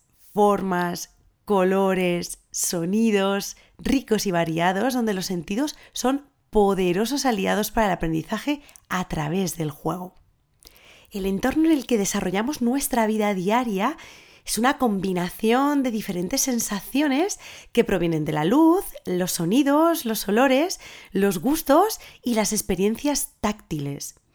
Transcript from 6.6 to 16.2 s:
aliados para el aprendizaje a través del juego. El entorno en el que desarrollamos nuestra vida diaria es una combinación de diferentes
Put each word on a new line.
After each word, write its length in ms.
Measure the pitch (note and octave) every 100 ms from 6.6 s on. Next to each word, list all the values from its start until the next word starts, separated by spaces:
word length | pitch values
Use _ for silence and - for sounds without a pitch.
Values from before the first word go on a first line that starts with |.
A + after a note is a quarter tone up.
| G3 F#3+ F3+ F3 A3+ C#4 C4+
aliados 440 | G#3 F#3+ F#3+ G#3
para 180 | A#3 G#3
el 40 |
aprendizaje 680 | E3+ E3 D#3+ D#3 G#3+ - D4 - - -
a 180 | F#3 F#3
través 480 | F3 D3+ F#3 F#3 -
del 120 | D#3
juego. 460 | - D#3+ F3+ F3+ - _ _ _ _ - _ - - _
El 140 | G3+ F#3+
entorno 400 | G3 B3+ D4+ D#4+
en 80 |
el 120 | D4+ -
que 120 | A3+
desarrollamos 640 | G3 G3+ G3 F#3+ A#3+ D4+
nuestra 440 | A#3 C#4 - B3 G#3+
vida 280 | A3 G#3
diaria 640 | F#3+ F3+ A#3 B3+ F#3+ A#3 E4 - - - - -
es 120 | -
una 200 | B3 C#4
combinación 1040 | B3+ G3 F#3+ F3+ F3+ - A3 B3 C#4 C#4+
de 80 | B3+
diferentes 480 | A3 G3+ F3+